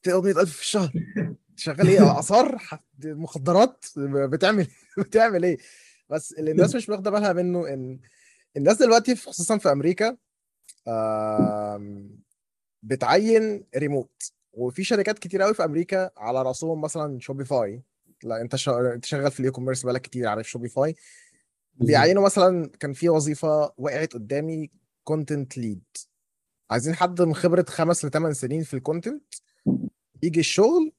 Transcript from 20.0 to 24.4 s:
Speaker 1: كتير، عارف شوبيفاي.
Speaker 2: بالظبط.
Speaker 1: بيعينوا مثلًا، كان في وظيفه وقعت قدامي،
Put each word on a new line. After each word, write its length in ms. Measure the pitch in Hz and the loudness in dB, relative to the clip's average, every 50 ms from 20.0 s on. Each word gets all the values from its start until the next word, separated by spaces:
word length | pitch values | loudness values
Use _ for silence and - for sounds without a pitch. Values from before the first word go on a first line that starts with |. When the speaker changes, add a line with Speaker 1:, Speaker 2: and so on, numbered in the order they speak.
Speaker 1:
كتير، 280 | 123 - - 123 123 110 | -6 -8 -8 -4 -4 -2
عارف 220 | 104 107 113 - | -4 -4 -6 -10
شوبيفاي. 440 | - 123 120 117 - 131 139 156 160 _ _ - - - _ _ _ _ _ _ _ _ _ _ _ | -10 -10 -10 -6 -2 -2 -2 -2 -2 _ _ -20 -20 -20 _ _ _ _ _ _ _ _ _ _ _
Speaker 2:
بالظبط. 140 | 131 123 113 | 0 2 4
Speaker 1:
بيعينوا 360 | 147 135 139 165 190 202 196 | 6 6 6 6 6 6 4
مثلًا، 460 | 196 - 202 180 185 185 175 160 139 _ _ | 4 4 6 4 4 4 2 -4 -6 _ _
كان 120 | - 143 | -8 -8
في 160 | 135 - 165 170 | -6 0 2 2
وظيفه 640 | 165 160 143 156 147 - - 156 151 151 147 143 _ - | 4 4 2 0 -4 -2 0 0 2 2 0 -2 _ -6
وقعت 340 | 127 147 127 147 160 160 | -6 -4 -2 -2 -4 -4
قدامي، 580 | - 120 107 101 139 143 | -6 -12 -8 -4 -4 -4